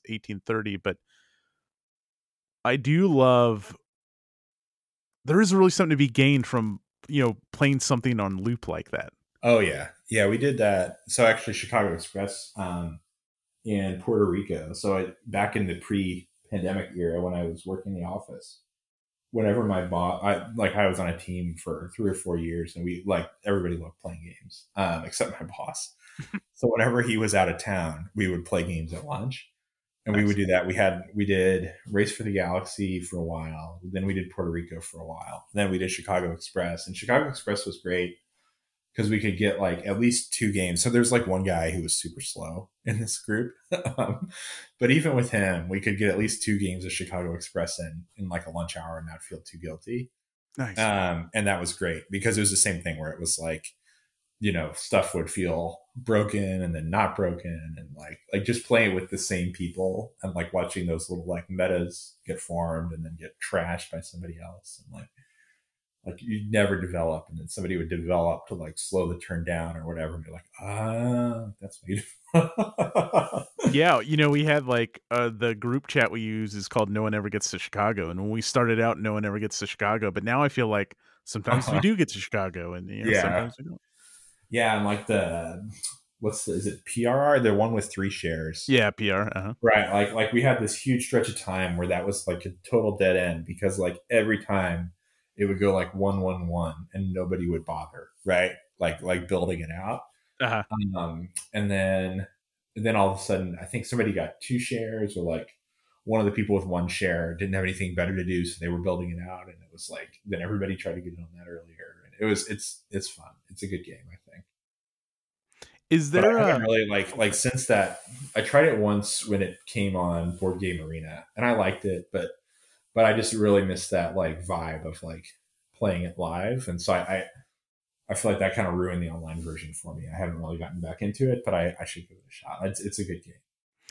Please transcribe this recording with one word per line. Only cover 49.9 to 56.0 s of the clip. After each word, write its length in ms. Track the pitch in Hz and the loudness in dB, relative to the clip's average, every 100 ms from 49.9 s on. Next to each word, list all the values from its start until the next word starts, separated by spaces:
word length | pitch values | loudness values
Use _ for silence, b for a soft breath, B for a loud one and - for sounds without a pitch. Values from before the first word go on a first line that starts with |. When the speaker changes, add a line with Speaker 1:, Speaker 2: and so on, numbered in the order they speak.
| 120 123 _ _ _ _ - | -8 -8 _ _ _ _ -8
Speaker 1:
Nice. 220 | 120 98 | -4 0
Speaker 2:
Um, 520 | 110 101 90 85 85 | 2 2 2 -2 -2
and 120 | 110 101 | 0 0
that 140 | 92 | 0
was 120 | 85 | -2
great 320 | - 87 80 - | -4 -4 -4 -6
because 280 | 98 110 104 | -2 2 2
it 20 | |
was 80 | 98 | 2
the 60 | 95 | 4
same 240 | 104 87 | 2 0
thing 180 | 87 78 | -4 -6
where 120 | 78 | -8
it 100 | 78 | -6
was, 180 | 85 - | -2 -2
like, 360 | 82 78 - - _ _ _ _ _ _ | -2 -6 -8 -20 _ _ _ _ _ _
you 140 | 104 | -2
know, 180 | 87 78 | 0 -4
stuff 400 | - - 101 - | -8 2 2 2
would 160 | 90 85 | -2 -4
feel 500 | 98 90 80 85 - - | -2 -2 -2 -4 -8 -16
broken 640 | 123 | -10